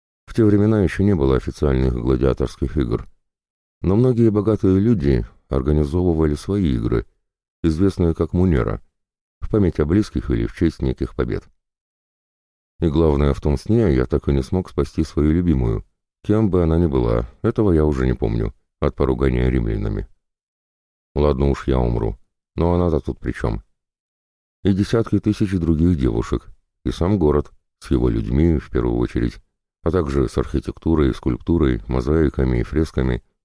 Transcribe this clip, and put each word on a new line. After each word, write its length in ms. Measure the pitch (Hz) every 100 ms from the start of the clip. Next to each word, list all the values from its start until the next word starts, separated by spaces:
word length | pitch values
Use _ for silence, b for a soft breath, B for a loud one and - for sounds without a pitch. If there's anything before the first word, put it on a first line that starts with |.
| _ _ -
В 80 |
те 100 | -
времена 380 | 107 101 104 110
ещё 200 | 87 -
не 120 | 98
было 220 | 95 67 65
официальных 580 | - - 76 65 65
гладиаторских 840 | 62 60 65 65 64 67 - 67 78
игр. 300 | 60 55 - - _ _ _ _ _ _
Но 140 | 85 101
многие 340 | 127 117 113
богатые 480 | 104 101 107 95 95
люди 480 | 107 113 69 64 53 - _
организовывали 880 | 67 65 76 73 82 90 80 78
свои 400 | 71 - 101 87
игры, 320 | 60 55 58 - _ _ _ _ _
известные 520 | 82 80 98 - 87
как 180 | 80 82
Мунера, 480 | 87 92 73 57 53 - _ _ _ _ _
в 100 | -
память 300 | 110 92 76
о 40 |
близких 460 | 73 95 107 - -
или 160 | 57 57
в 80 |
честь 280 | - 82 -
неких 320 | 67 62 65
побед. 340 | - 60 50 - _ _ _ _ _ _ _ _ _ _ _ _ -
И 60 | 85
главное, 480 | 71 80 71 73
в 60 | 69
том 180 | 78 69
сне 340 | - 113 107
я 140 | 65 64
так 220 | 71 -
и 40 |
не 100 | 69
смог 280 | 65 92 92
спасти 320 | - 71 -
свою 300 | 78 - 76
любимую. 520 | 82 87 69 60 52 - _ _ _
Кем 260 | - 107 107
бы 140 | 90
она 160 | 82 82
ни 80 | 85
была, 400 | 67 58 57 57 -
этого 300 | 107 - 107
я 120 | 80
уже 220 | 76 69 64
не 80 |
помню, 400 | 62 60 55 55 - _ _
от 160 | 71
поругания 540 | - 67 62 67 62 62
римлянами. 580 | 64 57 53 52 50 50 _ _ _ _ _ _ _ _ _ _
Ладно 360 | 71 73 67 69
уж, 160 | 65 -
я 120 | 65
умру, 380 | 60 58 57 - _ _ _
но 200 | - 82
она-то 260 | 87 87 78
тут 180 | - -
при 140 | -
чём? 300 | - 62 52 - _ _ _ _ _ _ _ _ _
И 100 | 98
десятки 460 | 95 101 113 113 104
тысяч 340 | 107 104 107 92
других 400 | 80 78 85 87
девушек, 500 | 64 55 - 67 - - _ _
и 80 | -
сам 260 | 64 90 104
город, 320 | 76 73 71 - _ _
с 100 | -
его 180 | 65 62
людьми, 500 | 55 53 62 82 76
в 120 | -
первую 280 | 64 60 60
очередь, 400 | 60 57 60 - - _ _ _
а 80 | -
также 380 | 87 73 69 62
с 100 | -
архитектурой, 760 | 67 71 - - - 80 69
скульптурой, 680 | - - 60 - 85 71 58 -
мозаиками 680 | 64 62 78 73 - 65 60
и 40 |
фресками, 640 | 58 - 80 - 64 60 - _